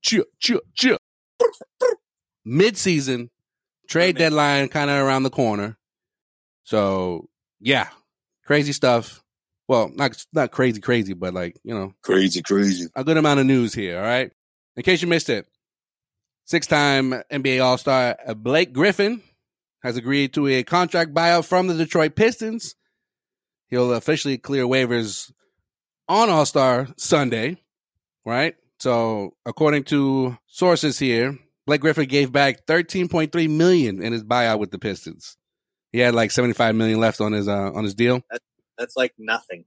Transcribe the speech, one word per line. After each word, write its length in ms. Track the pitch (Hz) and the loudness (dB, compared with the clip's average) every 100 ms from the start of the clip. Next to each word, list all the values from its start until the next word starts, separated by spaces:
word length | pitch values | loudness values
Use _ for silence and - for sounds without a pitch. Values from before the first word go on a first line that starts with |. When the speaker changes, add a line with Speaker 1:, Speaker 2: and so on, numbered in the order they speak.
Speaker 1:
Chill, 220 | - 220 - _ | 0 -2 -2 _
chill, 200 | - 240 - | -4 -4 -4
chill. 220 | - 254 196 _ _ _ _ 466 - - _ 508 440 _ _ _ _ | -2 0 0 _ _ _ _ -2 -2 -20 _ -2 -2 _ _ _ _
Mid-season, 840 | 107 135 214 190 190 160 135 123 120 _ _ _ _ _ _ | -4 2 2 2 0 0 -2 -6 -8 _ _ _ _ _ _
trade 280 | 160 180 156 | 0 2 2
Speaker 2:
Okay. 80 | |
Speaker 1:
deadline 440 | 160 151 147 139 135 | 2 2 2 2 0
kinda 260 | 151 143 | -2 0
around 280 | 143 135 135 | 0 2 2
the 80 | 135 | 0
corner. 480 | 135 120 104 104 113 _ _ _ _ _ _ _ _ | 0 0 0 -6 -12 _ _ _ _ _ _ _ _
So, 640 | - 110 98 95 92 85 - _ _ _ | -4 0 0 0 -4 -6 -12 _ _ _
yeah, 280 | 107 135 101 - _ _ _ _ | -2 -2 -2 -10 _ _ _ _
crazy 280 | - 147 147 | 0 0 0
stuff. 500 | 139 131 120 110 - _ _ _ _ - | 0 2 2 0 -18 _ _ _ _ -2
Well, 220 | 127 104 | 0 0
not, 320 | - 139 - - | -2 -4 -6 -6
not 180 | 156 127 | -4 -2
crazy, 300 | - 127 110 | 0 0 0
crazy, 320 | - 123 98 | -2 -2 -2
but, 220 | 90 90 | -6 -6
like, 220 | 90 87 - | -6 -8 -10
you 100 | - | -12
know. 220 | 110 95 _ | -10 -10 _
Speaker 2:
Crazy, 400 | - 92 95 90 | 0 2 2 -2
crazy. 460 | - 98 101 90 85 - | -2 0 2 0 -6 -6
Speaker 1:
A 80 | |
good 120 | 139 156 | 0 2
amount 220 | 151 143 | 2 2
of 80 | 131 | 4
news 280 | 131 117 | 2 0
here, 240 | 113 98 87 | -4 -6 -6
all 40 | |
right? 300 | 107 123 131 _ _ _ _ - | -2 -2 -4 _ _ _ _ -6
In 60 | |
case 200 | 123 175 | 0 0
you 60 | 170 | 2
missed 200 | 170 - | 0 0
it, 180 | 110 - _ _ _ _ _ _ _ _ _ - | -4 -6 _ _ _ _ _ _ _ _ _ -4
six-time 760 | 170 - 151 143 139 131 123 - | -4 0 2 2 2 0 -4 -8
N 120 | 143 | -4
B 160 | 131 131 | -2 2
A 20 | |
All-Star, 560 | 127 127 - 131 123 - - | 2 0 0 0 0 -4 -8
uh, 80 | |
Blake 380 | 110 113 151 180 | -8 0 0 0
Griffin 500 | 127 190 190 202 233 _ _ _ _ _ _ | 2 0 2 -2 -2 _ _ _ _ _ _
has 140 | 127 120 | -8 -6
agreed 360 | 120 139 139 | -2 -2 -2
to 120 | 156 143 | -2 0
a 160 | 131 | 0
contract 500 | 123 175 175 175 165 | 0 0 0 0 0
buyout 320 | 143 170 175 | 0 2 2
from 220 | 156 180 185 | 2 0 0
the 80 | |
Detroit 400 | 165 156 180 156 | -2 0 2 0
Pistons. 640 | - 226 240 220 226 - - _ _ _ _ _ _ _ _ _ | 2 0 0 -8 -8 -12 -18 _ _ _ _ _ _ _ _ _
He'll 240 | 123 123 | 0 0
officially 460 | 120 - 156 147 131 | 0 0 -2 -2 -6
clear 260 | - 139 | -4 -2
waivers 680 | 123 131 127 120 110 95 - _ _ _ _ _ _ _ - | 0 2 2 0 -2 -8 -14 _ _ _ _ _ _ _ -2
on 220 | 190 226 | 2 4
All-Star 580 | 165 143 147 131 123 131 - | 4 2 4 4 2 -2 -8
Sunday, 640 | - 160 131 117 120 180 _ _ _ _ _ _ | 0 0 2 -2 -4 -6 _ _ _ _ _ _
right? 300 | - 120 160 - _ _ | -6 -2 -2 -6 _ _
So, 560 | 127 120 113 107 98 _ - | -2 0 0 -4 -8 _ -14
according 380 | - 156 147 | 0 0 0
to 540 | 135 143 139 135 127 120 _ | 0 0 0 0 -4 -6 _
sources 520 | - 180 170 151 127 | -2 2 2 0 -2
here, 400 | 135 117 127 139 _ _ - | 0 0 -2 -4 _ _ -2
Blake 140 | 147 | 0
Griffin 260 | 151 151 139 | 2 0 0
gave 260 | 139 135 | 0 0
back 340 | 135 139 127 - | 2 0 0 0
thirteen 420 | 165 170 190 175 | 0 0 -4 -2
point 220 | 170 156 | -2 -2
three 160 | 170 160 | -2 0
million 540 | 151 170 180 123 95 | 2 4 4 2 -2
in 100 | 104 | -6
his 120 | 117 | -6
buyout 340 | 107 123 117 107 | -2 0 2 0
with 120 | 101 | -4
the 60 | 92 | -6
Pistons. 580 | 107 92 - 80 - - _ _ _ _ _ | -8 -8 -12 -18 -20 -20 _ _ _ _ _
He 80 | 117 | 2
had, 140 | 123 | 2
like, 160 | 117 110 | 4 0
seventy-five 440 | - 123 113 117 | 0 0 2 0
million 240 | 110 110 110 | 2 2 2
left 220 | 113 - | 0 0
on 120 | 107 | -2
his, 160 | 107 101 | -2 -2
uh, 240 | 101 98 | -2 -4
on 120 | - | -4
his 100 | 107 | -6
deal. 280 | 98 120 123 - | 0 0 0 -4
Speaker 3:
That, 100 | 120 _ _ _ - | -16 _ _ _ -12
that's, 200 | 120 135 | -10 -2
like, 160 | 127 _ | -4 _
nothing. 460 | 110 113 - 87 | -6 -6 -6 -20